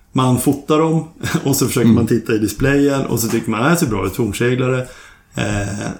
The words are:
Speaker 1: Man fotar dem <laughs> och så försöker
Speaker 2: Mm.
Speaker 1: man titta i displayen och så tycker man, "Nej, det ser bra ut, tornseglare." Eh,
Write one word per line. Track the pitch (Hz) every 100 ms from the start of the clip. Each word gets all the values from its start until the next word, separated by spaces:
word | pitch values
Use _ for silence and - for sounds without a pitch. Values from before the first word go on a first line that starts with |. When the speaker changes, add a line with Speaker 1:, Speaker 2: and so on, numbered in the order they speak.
| _
Speaker 1:
Man | 135 127 123
fotar | - 139 - 156
dem | 160 160 156 - -
<laughs> | 165
och | 135 135
så | 123
försöker | 123
Speaker 2:
Mm. | 117
Speaker 1:
man | 110 113
titta | 117 -
i | 110
displayen | 104 - 135 143 143 139 -
och | 113
så | 110
tycker | 113 -
man, | 107
"Nej, | 135
det | 170
ser | 143
bra | 101 95
ut, |
tornseglare." | - 110 98 123 127 127 127 127 - - - _
Eh, | - 110 104 101 104 110